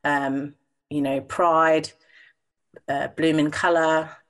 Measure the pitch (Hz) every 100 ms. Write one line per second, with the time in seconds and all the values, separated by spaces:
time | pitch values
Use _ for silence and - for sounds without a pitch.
0 | 147 143 139 135 143 - _ _ _ 147
1 | 139 139 135 - 175 160 160 160 151 _
2 | _ - - _ _ _ _ - - 139
3 | 135 - 160 156 151 - 180 170 160 160
4 | 160 -